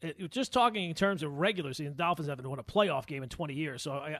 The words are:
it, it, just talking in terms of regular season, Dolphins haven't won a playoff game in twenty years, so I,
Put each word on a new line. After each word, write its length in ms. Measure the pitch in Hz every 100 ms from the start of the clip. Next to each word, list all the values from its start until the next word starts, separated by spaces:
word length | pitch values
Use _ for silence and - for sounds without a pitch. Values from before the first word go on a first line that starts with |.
it, 160 | 165 151
it, 120 | 175
just 220 | 349 269
talking 360 | 254 240 220 180
in 60 |
terms 280 | 160 196 196
of 160 | 151 143
regular 340 | 185 190 143
season, 200 | 127 147 143
Dolphins 320 | 170 170 151
haven't 200 | 135 131
won 100 | 139
a 60 |
playoff 420 | 113 202 202 139 -
game 160 | 139
in 60 | 131
twenty 260 | - 156
years, 280 | 139 156 123
so 100 | 151
I, 260 | 139 147 151